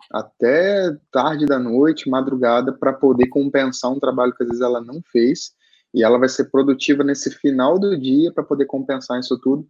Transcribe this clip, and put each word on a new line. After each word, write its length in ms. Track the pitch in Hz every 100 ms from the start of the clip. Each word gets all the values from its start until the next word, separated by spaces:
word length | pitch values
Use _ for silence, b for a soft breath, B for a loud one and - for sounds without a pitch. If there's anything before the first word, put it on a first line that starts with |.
| _
até 840 | 107 - - 120 151 190 202 180 147 _
tarde 340 | 131 143 147
da 140 | 143 135
noite, 500 | 123 120 151 156 139
madrugada, 640 | 131 135 127 120 120 131
pra 200 | - 135
poder 360 | 131 139 123 127
compensar 640 | 143 139 139 131 127 123
um 100 | 135
trabalho 340 | 135 127 123
que 80 | -
às 60 | 120
vezes 140 | 120
ela 180 | 123 120
não 220 | 117 143 -
fez, 420 | 120 120 170 - _ _ _ _
e 100 | 113
ela 160 | 110 123
vai 100 | 127
ser 160 | - 131
produtiva 540 | 135 139 131 - 139
nesse 260 | 139 139 -
final 480 | - 147 131 131 185
do 200 | 202 170
dia 340 | 131 139 170
pra 100 | 165
poder 220 | 139 143 139
compensar 540 | 139 131 135 - 123
isso 180 | 123 127
tudo. 280 | 131 147